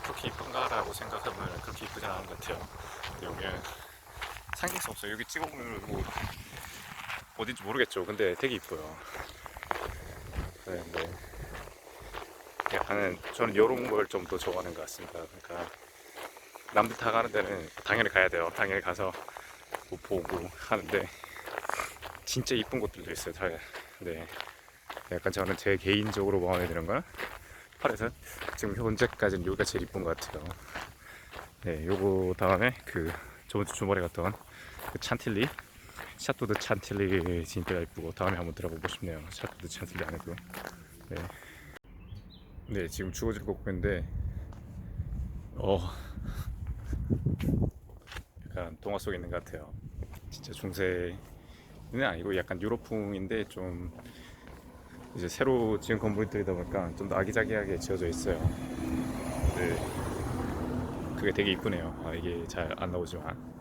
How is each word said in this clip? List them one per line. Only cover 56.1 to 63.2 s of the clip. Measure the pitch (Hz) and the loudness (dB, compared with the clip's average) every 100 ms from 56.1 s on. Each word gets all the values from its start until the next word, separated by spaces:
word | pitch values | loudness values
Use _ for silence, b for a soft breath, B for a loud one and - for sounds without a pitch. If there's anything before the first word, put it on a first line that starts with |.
| 104 110 107 95 | 4 2 2 2
보니까 | 90 87 101 87 80 | 2 2 0 0 -2
좀 | 98 | 0
더 | 92 | 4
아기자기하게 | 95 117 107 107 98 87 | 4 4 4 4 2 0
지어져 | - 95 85 | 2 2 2
있어요. | 82 104 82 85 - - - - - - - - - - - | 2 2 4 4 2 -4 -2 0 0 0 -2 -2 2 2 4
네, | 87 82 85 - 85 82 - - - - - - - - - - | 2 2 0 -2 -2 0 0 0 0 0 0 0 -2 -2 -4 0
그게 | 104 | 2
되게 | 95 101 | 4 4
이쁘네요. | 90 110 90 80 80 | 4 2 0 -2 -4
아, | 82 | -4
이게 | 82 87 85 82 | -2 -2 -2 -2
잘 | - 82 - | -2 -2 0
안 | 92 | 0
나오지만 | 90 82 87 | 0 -2 -4